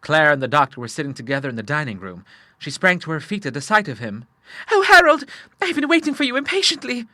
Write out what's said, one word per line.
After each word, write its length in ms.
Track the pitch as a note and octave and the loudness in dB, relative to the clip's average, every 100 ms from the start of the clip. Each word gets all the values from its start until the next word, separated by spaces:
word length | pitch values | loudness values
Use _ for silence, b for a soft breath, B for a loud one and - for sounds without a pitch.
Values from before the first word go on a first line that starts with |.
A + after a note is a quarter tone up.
Claire 320 | - D#3 D3+ | 2 4 6
and 100 | C#3+ | 4
the 60 | C3 | 2
doctor 320 | C#3+ C3+ - | 2 2 -2
were 80 | A#2+ | -12
sitting 260 | - C#3+ | -8 -8
together 340 | C#3 A#2 C#3 C#3 | -8 -6 -4 -4
in 80 | A#2 | -8
the 60 | |
dining 360 | G#2 D3 D3 G2 | -4 -4 -4 -8
room. 260 | F#2+ F2 - b b b | -12 -14 -20 b b b
She 120 | - | -14
sprang 280 | C#3 F#3 F3+ | -2 0 0
to 100 | - | -2
her 100 | D#3+ | -8
feet 260 | C#3+ G#3 D3 | -6 -6 -6
at 80 | |
the 60 | C#3 | -8
sight 280 | C3+ G#3+ G#3 | 0 0 0
of 100 | A2+ | -8
him. 280 | A#2+ G#2 A#2+ _ B B B | -8 -10 -14 _ B B B
Oh, 120 | G#4 | 0
Harold, 420 | G4 F#4+ F4 D4+ C#4 B B _ | 6 8 8 4 0 B B _
I 60 | F#4+ | -4
have 100 | D#4+ | -2
been 120 | C#4+ | 2
waiting 260 | E4 D#4 | 2 0
for 100 | C#4 | -2
you 120 | C#4+ B3 | -2 -2
impatiently 720 | C#4 F#4 F#4+ D4+ C4 B3 A3+ | -2 0 0 -2 -6 -8 -8